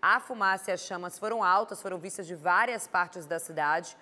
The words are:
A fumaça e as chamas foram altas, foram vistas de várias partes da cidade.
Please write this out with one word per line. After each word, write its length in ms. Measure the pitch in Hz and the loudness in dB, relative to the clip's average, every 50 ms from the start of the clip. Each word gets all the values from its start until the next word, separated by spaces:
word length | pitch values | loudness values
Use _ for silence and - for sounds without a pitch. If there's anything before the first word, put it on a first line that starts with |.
A 200 | - 175 208 254 | 6 4 4 4
fumaça 500 | 247 - 262 226 202 190 190 190 190 - | 2 -4 -4 0 2 2 2 0 0 -4
e 20 | 190 | -4
as 60 | 175 | -4
chamas 400 | - - 196 175 180 180 175 - | -4 -8 -8 -8 -8 -8 -10 -6
foram 240 | - 214 226 233 208 | -4 -4 -2 2 4
altas, 380 | 180 180 196 220 214 208 190 | 6 6 6 4 2 -4 -8
foram 160 | - 202 185 180 | -6 -6 -6 -6
vistas 280 | 156 190 - - 190 | -8 -8 -10 -10 -10
de 80 | 160 180 | -10 -10
várias 540 | 160 147 175 175 190 226 240 247 220 - - | -4 2 4 4 4 4 4 0 -4 -6 -2
partes 380 | - 185 175 165 - 185 160 | 0 0 0 0 -4 -14 -6
da 140 | 147 170 165 | -4 -4 -4
cidade. 580 | 165 - 165 156 151 147 151 165 175 - - - | -4 -6 -4 -2 2 2 2 2 0 -4 -14 -18